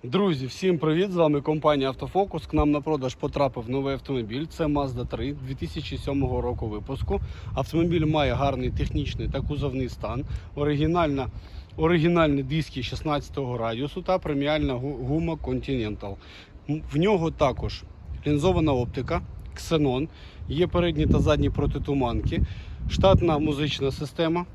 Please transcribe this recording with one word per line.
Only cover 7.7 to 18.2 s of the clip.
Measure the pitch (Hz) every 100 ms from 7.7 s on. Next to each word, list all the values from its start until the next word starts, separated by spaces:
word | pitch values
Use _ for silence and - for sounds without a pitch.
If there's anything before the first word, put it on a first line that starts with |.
| 165 170 170 151
має | 156 139
гарний | 120 139 131 127
технічний | - - - - - 113
та | 135
кузовний | - 147 139 131 123
стан. | - 107 120 - - - -
Оригінальна, | 147 147 156 175 160 139 123 - - - - -
оригінальні | 160 175 160 170 156 139
диски | 131 156 147 135
шістнадцятого | 120 123 156 147 - - 131 123
радіусу | 113 113 143 190
та | 170 185
преміальна | - 139 143 156 147
гу-, | 139 135 131 127
гума | 151 165
Continental. | 156 - 127 123 131 107 101 101 98 - - - - -
М, | 151 151
в | 143
нього | 190 202 160
також | 143 143 120 107 - - - - -